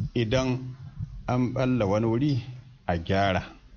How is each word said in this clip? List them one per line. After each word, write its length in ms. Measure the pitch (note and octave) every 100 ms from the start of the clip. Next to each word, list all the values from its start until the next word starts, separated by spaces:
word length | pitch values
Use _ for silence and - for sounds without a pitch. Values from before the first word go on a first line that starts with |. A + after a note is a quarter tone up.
| - B2+
idan 600 | A2 C3 C3 B2 - - - - - - -
an 260 | B2 B2
ɓalla 320 | B2 B2+ B2+ G2+
wani 180 | G#2 A2+
wuri 380 | A#2 D3+ B2+ - - - - -
a 100 | F2
gyara. 460 | E2+ F#2+ G2 F2+ - - -